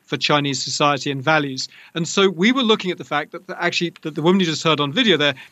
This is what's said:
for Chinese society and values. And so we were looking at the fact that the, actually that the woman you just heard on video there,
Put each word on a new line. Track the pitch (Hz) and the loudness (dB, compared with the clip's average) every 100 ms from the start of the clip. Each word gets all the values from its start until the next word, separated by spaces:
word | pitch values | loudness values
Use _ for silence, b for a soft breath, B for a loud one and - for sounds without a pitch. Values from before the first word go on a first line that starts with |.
for | _ 147 | _ -6
Chinese | - 147 143 131 | 0 2 0 -4
society | - - 147 139 143 | -6 0 2 2 -4
and | 139 | -4
values. | 131 156 143 131 - B B | 0 2 0 -6 -10 B B
And | 165 165 | -8 -4
so | - 196 | 2 2
we | 160 214 | 4 2
were | 254 | 2
looking | 220 214 180 | 2 0 0
at | 175 | -8
the | |
fact | - 147 151 | -6 -6 -6
that | 170 - | -12 -14
the, | 180 | -4
actually | 175 - 170 - | -4 -2 -4 -6
that | 160 151 | -10 0
the | |
woman | 156 190 | 2 4
you | 170 | 2
just | 151 | 0
heard | 165 151 | 0 0
on | 143 | 0
video | 175 226 151 | 0 2 4
there, | 147 135 B | 2 -2 B